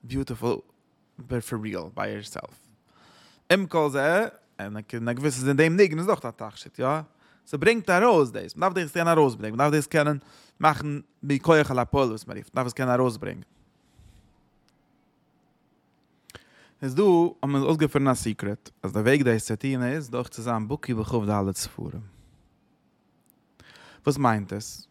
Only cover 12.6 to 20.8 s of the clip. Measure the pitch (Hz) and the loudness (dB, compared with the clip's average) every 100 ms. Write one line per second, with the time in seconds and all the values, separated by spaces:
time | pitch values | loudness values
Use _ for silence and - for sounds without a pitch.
12.6 | 123 - 131 123 127 110 - 92 - _ | -4 -4 0 2 2 -2 -10 -12 -16 _
13.6 | _ _ _ _ - - _ _ _ _ | _ _ _ _ -20 -20 _ _ _ _
14.6 | _ _ _ _ _ _ _ _ _ _ | _ _ _ _ _ _ _ _ _ _
15.6 | _ _ _ _ _ _ _ - _ _ | _ _ _ _ _ _ _ -20 _ _
16.6 | _ _ 135 127 202 175 170 - 139 139 | _ _ -6 2 4 6 4 0 -2 0
17.6 | 135 160 151 151 139 123 117 104 104 104 | 2 2 2 2 2 2 -2 -4 -6 -8
18.6 | - _ 98 104 107 143 127 113 - 110 | -12 _ -6 0 2 4 4 0 -2 -6
19.6 | 135 135 123 147 135 123 120 - 113 113 | -4 -2 -2 -4 -6 -8 -8 -10 -6 -4
20.6 | 107 147 | -4 -8